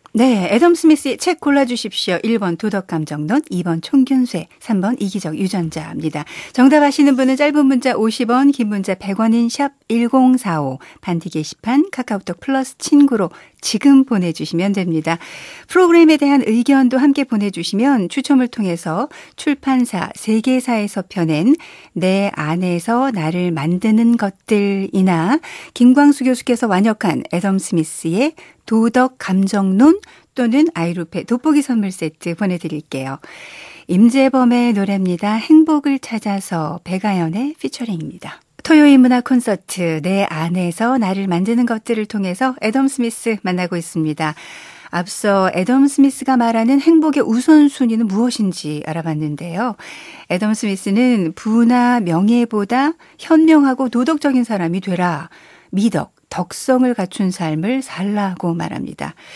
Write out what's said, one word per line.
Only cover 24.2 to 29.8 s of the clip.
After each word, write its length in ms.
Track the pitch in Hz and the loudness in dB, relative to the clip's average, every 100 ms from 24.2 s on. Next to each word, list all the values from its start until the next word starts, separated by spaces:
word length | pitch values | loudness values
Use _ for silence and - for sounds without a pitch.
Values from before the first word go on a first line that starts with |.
| 202 - - 208 202 196 196 190 185 165 175 302 - - - | -2 -6 -2 0 0 -2 -2 0 2 2 2 0 -4 -16 -20
김광수 500 | - 247 254 294 285 | 2 4 6 6 4
교수께서 420 | 254 247 - 233 226 | 0 -2 -2 -2 0
완역한 560 | 185 220 214 190 135 - | 2 2 0 -2 -2 -4
애덤 260 | 175 196 190 | -4 -2 -2
스미스의 760 | - 170 160 - 165 185 285 - - _ - | -2 -2 -2 -6 -4 -2 -2 -4 -16 _ -2
도덕 480 | 220 226 247 254 - | 0 2 2 0 -2
감정론 840 | - 190 190 202 190 190 | -4 0 0 0 0 4